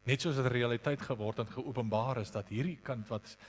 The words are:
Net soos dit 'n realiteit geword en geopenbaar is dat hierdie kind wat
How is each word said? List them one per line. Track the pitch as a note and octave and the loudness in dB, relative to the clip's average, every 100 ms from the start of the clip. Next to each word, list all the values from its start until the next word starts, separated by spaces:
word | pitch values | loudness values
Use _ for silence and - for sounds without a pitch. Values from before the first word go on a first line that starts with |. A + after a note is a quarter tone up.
| - | 2
Net | C3+ | 2
soos | E3+ C#3 | 2 2
dit | B2+ | 4
'n | A#2+ | 4
realiteit | A#2+ A#2 - C#3+ | 2 2 0 -2
geword | - A#2 G#2+ A2+ | -2 -2 0 -2
en | G#2+ | -4
geopenbaar | - C3 B2+ A2+ G#2+ A#2+ B2 | -4 -4 -2 2 2 2 0
is | G2+ | -2
dat | G#2+ G2 | -4 -2
hierdie | G#2 D#3 D3+ | 0 0 -2
kind | - B2 G#2 | -6 -6 -2
wat | A2 - - | -6 -6 -18